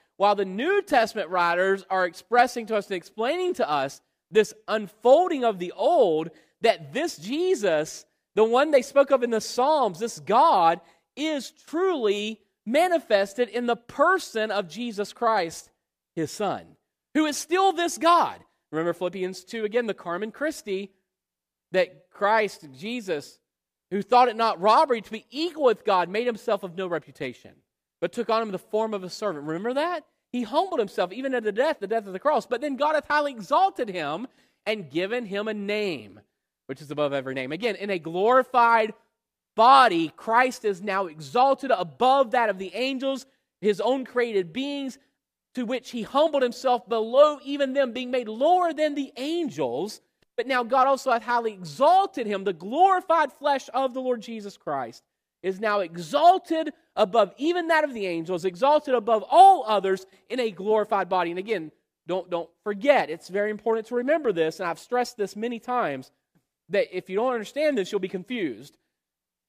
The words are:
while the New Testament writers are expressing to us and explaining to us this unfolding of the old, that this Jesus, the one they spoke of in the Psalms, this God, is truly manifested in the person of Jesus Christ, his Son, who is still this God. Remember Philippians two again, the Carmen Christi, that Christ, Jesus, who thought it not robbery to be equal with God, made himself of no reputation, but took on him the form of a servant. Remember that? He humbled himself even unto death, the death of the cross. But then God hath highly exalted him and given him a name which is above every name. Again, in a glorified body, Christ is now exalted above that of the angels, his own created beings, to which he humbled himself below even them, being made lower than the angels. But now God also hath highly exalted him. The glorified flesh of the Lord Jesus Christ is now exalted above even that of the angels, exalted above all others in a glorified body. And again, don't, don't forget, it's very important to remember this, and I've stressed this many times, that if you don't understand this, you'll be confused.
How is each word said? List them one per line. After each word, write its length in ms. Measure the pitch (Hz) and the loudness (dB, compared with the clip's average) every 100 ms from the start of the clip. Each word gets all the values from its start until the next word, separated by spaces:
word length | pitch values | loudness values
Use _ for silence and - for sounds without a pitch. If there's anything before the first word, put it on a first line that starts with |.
| _ - | _ 0
while 180 | 196 | 2
the 120 | 202 190 | 2 -2
New 360 | 190 311 403 | -2 -2 -2
Testament 480 | 392 269 220 214 160 | 2 2 2 -2 -4
writers 560 | 180 175 175 190 196 180 | 0 2 2 2 0 -2
are 160 | 190 180 | -2 -2
expressing 640 | - - 240 254 247 220 | -4 0 4 4 0 -4
to 100 | 214 | -4
us 100 | 196 | -4
and 80 | 185 | -8
explaining 600 | - - 233 349 359 - | -8 -6 -4 -2 -4 -2
to 140 | 147 | -2
us 300 | 147 135 - _ _ _ | -2 -2 -8 _ _ _
this 220 | 202 214 - - | 0 0 -4 -6
unfolding 760 | 220 202 _ 240 285 359 294 | -6 -6 _ 6 6 6 0
of 160 | 233 190 | -2 -2
the 140 | 180 | -8
old, 560 | - 247 339 202 156 160 - _ _ | -2 2 4 4 2 -4 -12 _ _
that 320 | 226 175 143 | 0 0 -4
this 240 | 185 330 - | -4 -4 -6
Jesus, 880 | 175 294 370 330 202 156 156 - - _ _ 202 | -8 -4 -2 0 0 0 -2 -10 -20 _ _ 2
the 80 | 220 | 4
one 260 | 240 302 | 4 4
they 100 | 285 | 2
spoke 300 | - 277 277 | 4 2 4
of 100 | 269 | 2
in 80 | 240 | 2
the 120 | 220 | -2
Psalms, 580 | - - 269 311 226 165 | -2 0 2 2 0 -2
this 200 | 226 156 | -8 -8
God, 600 | 143 220 320 196 165 175 - _ _ - | 2 4 6 6 4 2 -4 _ _ -8
is 340 | 311 294 - - - | -4 -4 -8 -16 -8
truly 720 | 320 381 320 214 208 208 220 _ _ 208 | -2 0 0 0 0 -4 -8 _ _ -2
manifested 840 | 277 359 339 - 208 202 - 240 | 0 2 0 2 0 0 -2 -4
in 160 | 220 240 | -2 -2
the 100 | 233 | -4
person 720 | - - 320 370 - 220 214 | -6 2 4 2 0 -6 -4
of 200 | 202 180 | -4 -6
Jesus 420 | 170 240 202 202 | -8 -8 -8 -8
Christ, 580 | - 233 220 165 - - _ _ _ _ - | -2 0 0 -2 -8 -18 _ _ _ _ -8
his 160 | 151 | -6
Son, 340 | - 196 120 87 _ _ _ _ | -4 -6 -6 -10 _ _ _ _
who 120 | 302 311 | -2 -2
is 100 | 285 | -4
still 380 | - 359 392 | -4 0 2
this 240 | 320 339 226 | 0 -4 0
God. 420 | 330 339 170 98 _ _ _ | 2 2 2 -4 _ _ _
Remember 220 | 151 170 | -4 -4
Philippians 500 | 170 180 190 185 185 | -2 -6 -6 -8 -8
two 220 | - 233 214 | -12 -8 -2
again, 200 | 233 233 | -2 -2
the 80 | |
Carmen 380 | 185 233 175 220 | -6 -8 -6 -8
Christi, 600 | - 302 - - 190 196 _ _ _ _ _ _ _ _ | -6 -6 -6 -8 -8 -8 _ _ _ _ _ _ _ _
that 360 | 185 175 - _ | -2 -2 -4 _
Christ, 580 | - 202 226 202 - 151 131 | -2 2 2 0 -6 -18 -14
Jesus, 640 | 202 247 185 151 - _ _ _ _ _ _ | -10 -8 -6 -6 -8 _ _ _ _ _ _
who 100 | 202 | -6
thought 280 | 196 247 247 | 2 4 4
it 60 | 220 | 2
not 260 | 226 165 | 0 2
robbery 400 | 202 240 311 233 | 4 4 4 0
to 100 | - | -4
be 140 | 220 - | -14 -12
equal 340 | 269 339 311 262 | -6 -6 0 2
with 180 | 214 | 2
God, 240 | - 185 175 | 0 0 0
made 180 | 208 247 | -2 -4
himself 380 | 214 - 202 | -4 -4 -4
of 140 | 185 165 | -4 -10
no 100 | 185 | -6
reputation, 640 | 165 139 - 135 117 - _ _ _ _ _ | -6 -8 -12 -12 -12 -20 _ _ _ _ _
but 140 | 185 | -6
took 160 | - 226 | -4 -2
on 120 | 226 | -2
him 100 | 220 | -2
the 60 | - | -8
form 360 | - 214 220 | -6 -4 -4
of 100 | 208 | -6
a 60 | 180 | -8
servant. 360 | - 208 151 147 | -8 -6 -6 -6
Remember 280 | 165 220 | -6 -4
that? 320 | 262 330 339 - _ _ | -4 -4 -6 -10 _ _
He 120 | 247 | -8
humbled 360 | 226 294 381 330 | -4 -2 -2 -2
himself 320 | 196 - 180 | -2 -2 -4
even 240 | 214 269 247 | -4 -6 -4
unto 160 | 214 | -2
death, 280 | 202 294 294 | 0 -2 -2
the 80 | 190 | -4
death 200 | 226 202 | -4 -4
of 60 | |
the 60 | 185 | -4
cross. 260 | 285 277 - | 0 0 -2
But 160 | 247 | -6
then 160 | 294 254 | -4 -2
God 180 | 294 311 | 0 0
hath 120 | - | 0
highly 240 | 294 285 | 0 -2
exalted 580 | 240 185 311 392 381 233 | -6 -2 2 2 0 -6
him 380 | 180 143 165 247 _ _ _ - | -4 -6 -6 -10 _ _ _ -6
and 240 | 220 156 | -6 -4
given 360 | 151 190 247 214 | -4 -2 -4 -4
him 220 | 196 220 | -6 -6
a 60 | |
name 680 | 214 196 208 208 143 104 101 _ _ _ _ - | -6 -4 -4 -4 -6 -10 -20 _ _ _ _ -14
which 140 | 135 | -14
is 100 | 147 | -8
above 220 | 147 147 | -4 -2
every 200 | 139 131 | -2 -6
name. 180 | 131 127 | -8 -8
Again, 240 | 160 233 190 | -6 -4 -4
in 140 | 202 | -6
a 100 | 190 | -6
glorified 920 | 156 175 214 254 247 247 233 226 220 - _ _ _ _ _ - | -6 0 4 4 4 2 4 4 2 -6 _ _ _ _ _ 4
body, 560 | 254 269 247 170 156 - | 8 10 8 4 -2 -4
Christ 500 | - 226 262 - 214 | 0 2 2 0 -4
is 160 | 185 | -4
now 260 | 202 190 185 | -4 -4 -4
exalted 640 | 156 139 175 269 269 269 | -10 -4 2 2 2 0
above 600 | 196 180 135 254 269 247 | -2 -2 0 4 4 2
that 180 | 247 220 | 2 0
of 80 | 190 | -2
the 160 | 190 | -8
angels, 520 | 185 262 269 269 269 - _ _ _ | -6 -4 -2 -4 -4 -10 _ _ _
his 200 | 202 190 | -2 0
own 240 | 214 269 254 | 0 -2 -2
created 480 | 247 240 202 175 | -4 0 -2 -2
beings, 440 | 190 277 285 269 - _ _ _ _ _ - | -6 -6 -6 -8 -12 _ _ _ _ _ -8
to 100 | 233 | -6
which 260 | 254 - | -6 -6
he 100 | 240 | -10
humbled 400 | 190 269 320 285 | -2 0 2 2
himself 460 | 247 240 254 247 240 | -2 -2 0 -2 -2
below 520 | 226 220 254 302 285 | -4 2 4 4 4
even 300 | 254 285 277 | -6 -4 -2
them, 180 | 269 262 | 0 -2
being 200 | 233 247 | -4 -6
made 160 | 254 214 | -6 -6
lower 460 | 220 294 359 349 | -2 2 4 2
than 220 | 285 302 285 | 0 -2 -2
the 160 | 269 - | -8 -8
angels. 840 | 277 339 294 147 131 123 202 - _ _ _ - | -6 -4 -4 -4 -4 -4 -8 -10 _ _ _ -8
But 120 | 240 | -4
now 160 | 254 | -2
God 240 | 233 262 269 | 0 2 4
also 240 | 262 262 | 2 0
hath 120 | 233 | -2
highly 300 | 226 240 226 | 0 -2 -2
exalted 720 | 196 170 143 294 370 392 233 220 | -6 -12 2 4 4 2 -4 -6
him. 180 | 202 | -4
The 100 | 196 | -4
glorified 800 | 165 185 277 381 370 370 330 294 | -6 -6 2 4 4 2 2 0
flesh 360 | - 285 277 - | -2 -2 -2 -2
of 200 | 247 269 | -4 -4
the 80 | 247 | -4
Lord 200 | 254 240 | -4 -4
Jesus 360 | 208 226 202 - | -6 -12 -14 -12
Christ 460 | - 139 120 - _ _ _ _ | -6 -6 -6 -12 _ _ _ _
is 160 | 180 190 | -8 -4
now 220 | 220 208 | 0 0
exalted 920 | 175 170 156 285 339 381 - 320 311 - _ - | -2 -6 -4 4 6 6 2 -4 -4 -10 _ -2
above 380 | 202 226 202 - | 2 4 2 0
even 300 | 302 359 330 | -2 -2 2
that 160 | 320 | 2
of 100 | 302 | 2
the 140 | 233 190 | -4 -4
angels, 380 | 170 165 180 185 | -4 -4 -4 -4
exalted 500 | 175 269 302 302 247 | 0 4 4 2 0
above 300 | 214 220 - | 2 0 4
all 360 | 311 392 359 214 | 8 10 8 2
others 380 | 208 190 190 - _ _ | 0 0 -2 -4 _ _
in 100 | 254 | -4
a 100 | 226 | -4
glorified 600 | 175 196 220 208 208 180 | -4 0 0 2 -2 0
body. 200 | 185 170 | 0 -2
And 100 | 175 | -4
again, 320 | 202 202 156 - _ _ - | -4 -4 -6 -14 _ _ -6
don't, 220 | 185 185 | -6 -4
don't 200 | 175 170 _ | -6 -8 _
forget, 460 | 208 208 262 254 147 | -8 0 4 4 2
it's 180 | 165 - | -6 -6
very 240 | 190 208 | -4 -2
important 360 | 214 233 226 220 | -4 -2 -2 -2
to 80 | 247 | -4
remember 360 | 254 330 262 | 0 0 0
this, 280 | 170 160 - | 0 -2 -2
and 80 | 175 | -6
I've 120 | 165 | -8
stressed 380 | - 247 240 - | -4 -4 -2 -6
this 180 | 196 208 | -8 -6
many 240 | 233 233 | -8 -8
times, 520 | - 247 185 262 262 _ _ _ _ _ _ | -4 -2 -2 -4 -10 _ _ _ _ _ _
that 260 | 196 170 180 | -2 -2 -4
if 140 | - | -6
you 80 | 190 | -2
don't 160 | 254 | -2
understand 440 | 240 202 277 302 254 | -2 -6 -2 0 0
this, 140 | 185 | -2
you'll 80 | 202 | -4
be 80 | 185 | -4
confused. 720 | 190 180 247 165 104 143 _ _ _ _ _ _ _ | -8 -8 -4 -4 -6 -16 _ _ _ _ _ _ _